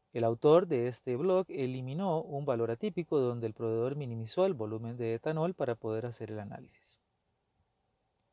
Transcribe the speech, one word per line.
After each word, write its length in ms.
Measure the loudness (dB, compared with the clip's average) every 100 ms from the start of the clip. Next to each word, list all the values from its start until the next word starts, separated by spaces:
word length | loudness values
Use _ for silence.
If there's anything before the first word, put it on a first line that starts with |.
| _
El 120 | 0 2
autor 420 | 4 8 8 6
de 220 | 2 0
este 260 | -2 -4 0
blog 300 | 2 2 0
eliminó 720 | -2 -4 -4 -6 -4 0 0
un 240 | -2 -6 -2
valor 240 | 0 0
atípico 500 | -2 -4 -4 0 2
donde 280 | 2 0 -4
el 60 |
proveedor 420 | -4 -2 0 0 -2
minimizó 500 | -6 -6 -6 0 2
el 80 |
volumen 440 | 2 -4 -4 -6 -4
de 160 | -2
etanol 400 | -2 -2 -2 -2
para 220 | -2 -2 -2
poder 300 | -2 -4 -4
hacer 260 | -8 -10
el 80 | -8
análisis. 600 | -10 -12 -16 -20 -20 -20 _ _ _ _ _ _ _ _ _ _ _ _ _